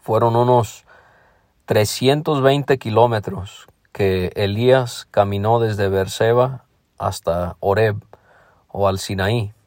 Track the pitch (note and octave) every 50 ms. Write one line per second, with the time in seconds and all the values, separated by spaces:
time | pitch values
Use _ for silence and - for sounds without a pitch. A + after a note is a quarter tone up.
0 | _ - A2+ A2 A2+ A#2 A#2 A#2 B2 B2 B2 B2 G#2+ - - - _ _ - -
1 | _ _ _ _ _ _ _ _ _ _ _ _ _ - - G#2+ G#2+ G#2 - -
2 | B2 C3 C#3+ D#3 D#3 D#3+ D#3 C#3 C3 C3+ C#3 C#3+ C#3 - C#3 C3 - A2+ G#2+ A2
3 | A#2 A#2+ A#2 G#2+ G2 - - - F#2 F#2+ - - - _ _ _ _ _ _ -
4 | G#2 F#2+ F#2 F#2 F2+ F2+ - - G#2 G2 G2+ G#2+ A#2+ B2+ B2+ C3 B2 A#2+ - -
5 | - _ - G#2 G2+ G2 G2+ G2+ G2+ A2 A#2 A#2+ A#2 A2 G#2+ G2+ G2+ F#2+ G2 F#2+
6 | F#2+ F#2+ - - A2+ A2+ A#2 A#2+ B2 C3 C3 B2 _ _ _ _ _ _ _ _
7 | G2+ G2+ F#2 - _ F2 E2 F2 F2 F2 E2+ _ - G2 G2 G2+ A2 A2 G#2 G#2
8 | - _ - _ _ _ _ _ _ _ _ _ _ _ _ F#2+ G2 G2 F#2+ G2
9 | - - G#2 F#2+ F#2+ G2 A2+ A#2+ G#2+ G2+ - _ _